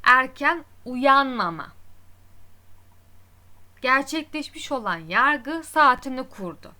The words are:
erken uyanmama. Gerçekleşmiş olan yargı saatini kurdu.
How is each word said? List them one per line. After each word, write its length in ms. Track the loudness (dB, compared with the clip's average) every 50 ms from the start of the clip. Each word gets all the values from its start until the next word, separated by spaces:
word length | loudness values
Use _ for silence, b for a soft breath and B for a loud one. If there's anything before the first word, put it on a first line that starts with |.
erken 600 | 4 6 6 6 4 2 -4 -2 -2 -2 -2 -2 -6 -14 -20 -18 -14
uyanmama. 880 | -10 -4 2 4 6 6 6 4 2 -2 -4 -4 -4 -4 -8 -10 -14 -16 -18 -20 -20 -20 -20 -20 -20 -20 -20 -20 -20 -20 -20 -20 -20 -20 -20 _ -20 -20 -20 -20 -20 -20 -20 -20 -20 -20 -20 -20 _ _ -20 -20 -20 -20 -20 -20 -20 _ _
Gerçekleşmiş 920 | 0 2 2 2 0 -2 -6 -8 -8 -8 -8 -10 -10 -10 -12 -14 -10 -6
olan 260 | -6 -6 -4 -4 -6 -6
yargı 680 | -6 -4 0 2 2 2 2 -2 -4 -8 -10 -10 -8
saatini 640 | -2 2 4 4 4 4 2 -2 -8 -8 -8 -10 -12
kurdu. 440 | -12 -12 -12 -12 -12 -14 -18 -20 -20